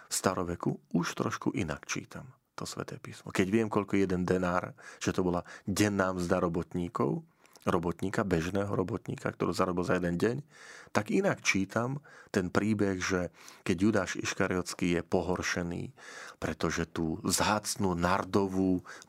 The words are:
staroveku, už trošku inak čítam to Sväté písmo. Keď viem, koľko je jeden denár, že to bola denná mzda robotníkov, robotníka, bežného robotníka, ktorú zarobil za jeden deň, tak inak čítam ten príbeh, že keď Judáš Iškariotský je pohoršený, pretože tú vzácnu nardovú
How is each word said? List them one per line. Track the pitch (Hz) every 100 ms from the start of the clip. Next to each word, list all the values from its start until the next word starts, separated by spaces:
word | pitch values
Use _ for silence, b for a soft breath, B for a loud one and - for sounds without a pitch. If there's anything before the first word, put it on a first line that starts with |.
| B
staroveku, | - 98 92 87 85 - - _
už | 170 170 -
trošku | 120 - - -
inak | 80 73 -
čítam | - - - 73 - _
to | -
Sväté | - - - -
písmo. | - - -
Keď | - 95
viem, | 113 107
koľko | 104 98 98
je | 92
jeden | 90
denár, | 90 90 90 90 - - B B
že | 101
to | 95 90
bola | 87 B B -
denná | 90 104 98 95
mzda | 92 87 92
robotníkov, | 90 85 - 90 87 - 135 85 - b b b -
robotníka, | 90 85 - 95 117
bežného | 101 85 87 98 101
robotníka, | 107 87 - - - -
ktorú | - 98
zarobil | 85 92 90
za | 87 90
jeden | 87
deň, | 87 - 135 - B B B B
tak | 208 208
inak | 196 196 117
čítam | - 95 95 113 123 143 B B B
ten | 101 90
príbeh, | - 104 104 101 92
že | 90 92 85 B B B -
keď | 87
Judáš | 107 104 87 -
Iškariotský | - - 95 92 - - 90
je | 85
pohoršený, | - 92 85 90 - 92 85 90 104 - B B B -
pretože | 82 80 82 78 80
tú | - 80 78 98
vzácnu | 90 90 107 - - 95 85
nardovú | 90 98 95 104 98 95 95 90 B B